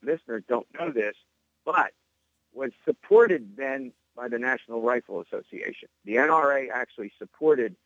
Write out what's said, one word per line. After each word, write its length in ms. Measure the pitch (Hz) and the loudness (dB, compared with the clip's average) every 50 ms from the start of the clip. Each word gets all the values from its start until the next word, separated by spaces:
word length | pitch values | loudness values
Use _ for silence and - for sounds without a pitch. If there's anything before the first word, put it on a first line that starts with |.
| - | -6
listeners 400 | 131 160 165 - - 117 110 92 | -6 -6 -6 -6 -10 -10 -10 -4
don't 200 | - 120 117 - _ - - | -4 -4 -4 -4 _ -10 -8
know 120 | 170 170 | -8 -4
this, 240 | 139 117 107 104 104 _ _ _ _ _ _ _ _ _ _ | -4 -2 -4 -4 -6 _ _ _ _ _ _ _ _ _ _
but 260 | 151 160 - 135 95 - _ _ _ _ _ _ _ _ _ _ _ _ | -2 0 0 0 0 -4 _ _ _ _ _ _ _ _ _ _ _ _
was 180 | 127 135 127 - _ _ | -10 -10 -10 -10 _ _
supported 680 | - - - - - 202 220 233 226 180 147 113 98 101 | -4 -4 -4 2 6 8 8 8 8 4 -2 -2 -10 -12
then 380 | 127 135 135 135 135 131 123 - _ _ _ _ | -8 -6 -6 -6 -6 -8 -12 -16 _ _ _ _
by 120 | 120 123 | -12 -8
the 120 | 120 120 117 | -6 -6 -4
National 420 | 123 127 131 120 - - 117 117 | -2 -2 -4 -4 -6 -10 -8 -4
Rifle 400 | 113 120 123 123 - - 98 87 | -2 0 0 0 -2 -6 -10 -10
Association. 680 | 87 - - - - _ - - - 95 - - - - _ _ _ | -8 -8 -10 -12 -10 _ -14 -10 -10 -10 -12 -12 -20 -20 _ _ _
The 120 | 98 107 120 | -2 2 2
N 100 | 139 156 | 4 4
R 260 | 165 160 147 139 139 | 4 4 4 2 2
A 140 | 139 135 123 | 0 -2 -4
actually 420 | 110 123 123 - _ - 104 101 - | -6 -8 -8 -8 _ -12 -14 -14 -12
supported 580 | _ 104 - _ _ 151 156 151 131 117 104 90 _ _ | _ -20 -20 _ _ 4 4 4 4 2 -2 -4 _ _